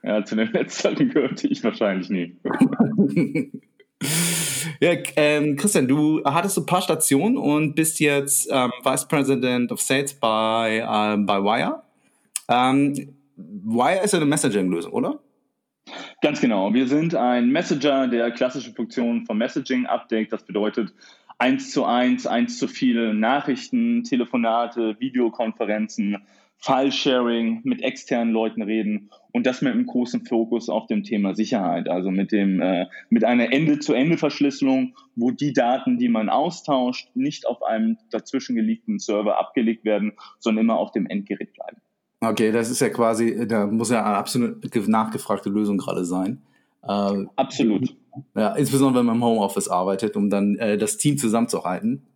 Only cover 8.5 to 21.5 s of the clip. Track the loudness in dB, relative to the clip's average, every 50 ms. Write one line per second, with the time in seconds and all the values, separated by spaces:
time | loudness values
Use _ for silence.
8.5 | 0 2 2 0 -2 -2 -2 -2 -2 -2 -2 -2 0 0 2 2 0 0 0 0
9.5 | 0 0 0 -2 -2 -6 -2 0 0 0 0 -4 -6 _ 0 0 2 2 2 2
10.5 | 0 0 0 0 0 -2 -2 0 0 0 2 2 2 0 0 0 0 0 2 2
11.5 | 2 2 0 -2 -4 -6 _ _ _ _ _ _ _ _ _ _ _ -12 -2 0
12.5 | 2 2 2 4 4 2 2 0 -2 -4 -8 -12 -18 _ _ _ _ -20 -20 -16
13.5 | -16 -10 -6 -2 0 2 2 2 2 2 2 2 2 2 2 2 2 2 0 0
14.5 | 0 2 0 0 0 -2 -4 -4 -4 -2 -2 -2 -4 -8 _ _ _ _ _ _
15.5 | _ _ _ _ _ _ _ -20 -18 -16 -16 -18 -4 _ 0 0 2 2 2 2
16.5 | 4 2 2 2 2 2 2 2 2 2 2 0 0 0 2 2 2 2 2 2
17.5 | 2 2 0 0 -2 0 2 2 2 2 2 2 2 0 0 0 0 0 -2 -2
18.5 | -2 -6 -10 -10 -8 -8 -8 -6 -4 -2 -2 0 0 -2 -4 -2 -2 -2 -2 -2
19.5 | -2 -6 -4 -2 -2 -2 0 0 -2 -4 -2 _ -2 -2 -2 -2 -6 -10 _ -4
20.5 | -2 0 0 0 0 -2 -4 -4 -8 _ -20 -20 -20 _ _ _ -4 _ 2 2